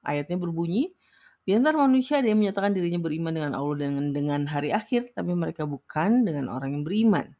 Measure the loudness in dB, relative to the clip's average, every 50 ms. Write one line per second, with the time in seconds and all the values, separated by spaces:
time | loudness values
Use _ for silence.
0 | _ -2 -4 -4 -2 -2 -4 -4 -2 -4 -2 -2 -2 0 0 -2 -2 -2 _ _
1 | _ _ _ _ _ -20 _ _ _ 0 2 4 4 4 4 4 4 4 4 4
2 | 2 2 0 2 2 4 4 4 2 2 0 0 0 0 0 0 0 0 0 0
3 | -2 -2 -2 -2 -2 -2 -2 -2 -2 -2 -2 -2 -2 -2 -2 -2 -2 -2 -2 -2
4 | -2 -2 -2 -2 -2 0 0 -2 -2 -2 -2 -2 -2 0 -2 -2 -2 0 -2 -2
5 | -2 -4 _ -6 -4 -2 -2 -2 -2 -4 -4 -4 -6 -6 -6 -8 _ _ -4 -2
6 | 2 2 4 4 2 2 0 -2 -4 -4 -6 -6 -6 -4 -4 -4 -4 -2 0 2
7 | 4 4 4 2 0 -6 -14